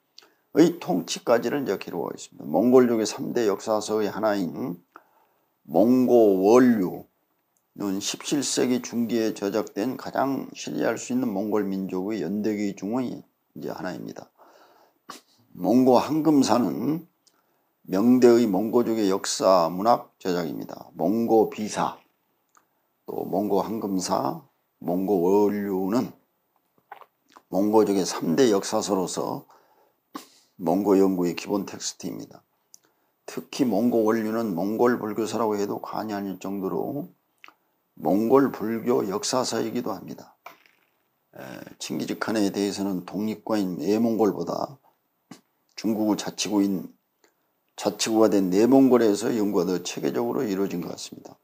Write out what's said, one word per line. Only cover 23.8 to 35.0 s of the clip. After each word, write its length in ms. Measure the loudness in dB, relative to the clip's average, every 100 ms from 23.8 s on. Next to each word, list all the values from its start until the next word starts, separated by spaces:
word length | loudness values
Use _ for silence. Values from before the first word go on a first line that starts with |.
| -4 -4 -2 -2 -2 -6 -14 _ _ _
몽고 420 | -4 -2 0 2
원류는 880 | 4 4 2 0 -4 -4 -2 -2 -4 -10 _ _ _ _ _ _ _ -20 -20 _ _ -20 _
몽고족의 560 | -2 2 4 4 2 0
삼 280 | -4 -2
대 160 | 2 4
역사서로서 960 | 2 0 -4 -2 -2 -2 -4 -6 -8 -12 _ _ _ _ _ _ -20 -20 _ _ -6
몽고 420 | 0 0 4 4
연구의 380 | 4 2 -2 -4
기본 280 | -4 -6
텍스트입니다. 800 | -6 -10 -12 -10 -12 -12 -14 -20 _ _ _ _ _ _ _ _ -14
특히 380 | -14 -12 -2
몽고 380 | 0 2 2 2
원류는 540 | 2 0 -2 -4 -4 -4
몽골 420 | -4 0 2
불교사라고 580 | 2